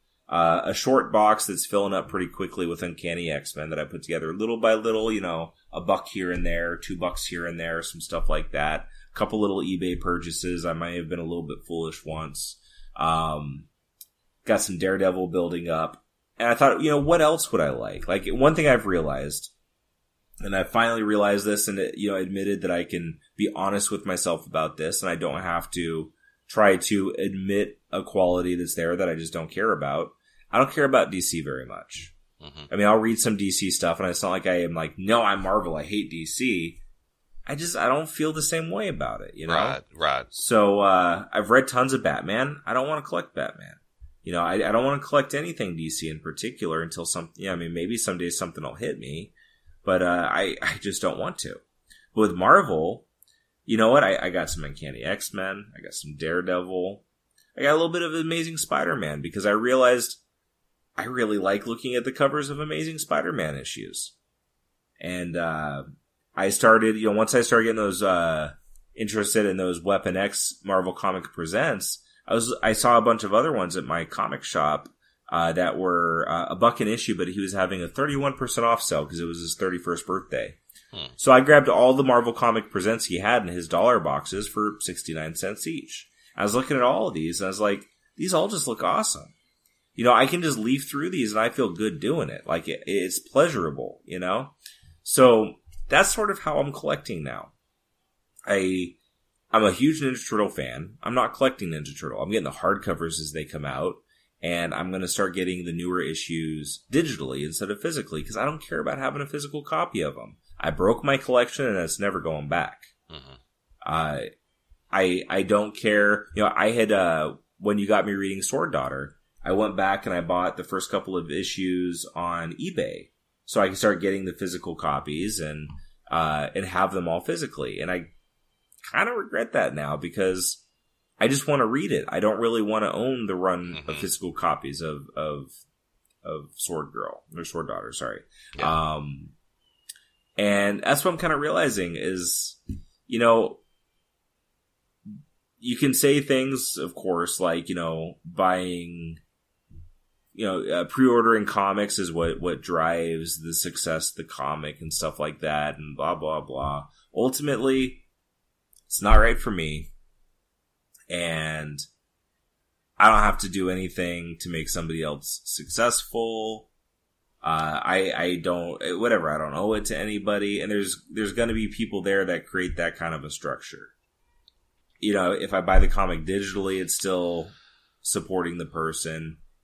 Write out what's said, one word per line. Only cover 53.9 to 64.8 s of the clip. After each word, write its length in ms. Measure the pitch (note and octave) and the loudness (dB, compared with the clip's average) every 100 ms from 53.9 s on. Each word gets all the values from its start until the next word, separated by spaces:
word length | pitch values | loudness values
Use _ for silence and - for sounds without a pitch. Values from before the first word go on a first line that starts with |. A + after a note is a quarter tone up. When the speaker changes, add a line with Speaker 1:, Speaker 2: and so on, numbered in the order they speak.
Speaker 1:
what? 120 | C#3 | 8
I, 240 | G2 - F#2 | 6 2 0
I 20 | |
got 220 | F2 D#2 | -4 -4
some 120 | E2 | -6
Uncanny 400 | D2 C#2+ D2 A#1+ | -8 -12 -12 -8
X-Men. 680 | C#2 G2+ - G2+ F#2+ G2 G#2 - | -6 -6 -6 -6 -6 -8 -14 -20
I 60 | |
got 140 | - - | -14 -12
some 200 | D2+ D2 | -12 -8
Daredevil. 840 | D#2+ F2+ F2+ F2+ F2+ F#2 F#2 G2+ _ _ _ _ _ - | -2 -2 0 -2 -2 -4 -4 -6 _ _ _ _ _ 0
I 60 | |
got 80 | C#3+ | 2
a 20 | |
little 160 | D#3 E3 | 4 2
bit 140 | F3 | 0
of 100 | E3+ | -2
Amazing 440 | E3 D#3+ E3 E3 E3 | -2 -2 -4 -4 -6
Spider-Man 640 | - C#3 - C#3+ D#2 D2 | -2 0 0 -2 -4 -6
because 220 | D#2+ G2+ G#2 | -8 -2 2
I 60 | |
realized 680 | G#2+ A#2+ C3 B2 B2 A#2 - _ _ _ _ _ _ _ - | 2 4 6 6 4 0 -8 _ _ _ _ _ _ _ -8
I 100 | A2 | -6
really 340 | B2 A2 G#2 | -2 0 2
like 260 | F#2+ G2+ A#2 | 2 0 -2
looking 300 | A#2+ C3 B2 | -6 -4 -2
at 80 | B2+ | -4
the 60 | |
covers 400 | C3 C#3 D3 C#3 | 0 0 0 -6
of 80 | C#3+ | -6
Amazing 400 | D3+ D#3 D#3 D#3 | -6 -4 -6 -6
Spider-Man 560 | - - - C#3 D#2 C#2 | -2 -2 -2 -4 -4 -6
issues. 580 | - - G1+ - - _ _ _ _ _ _ _ | -10 -10 -10 -10 -12 _ _ _ _ _ _ _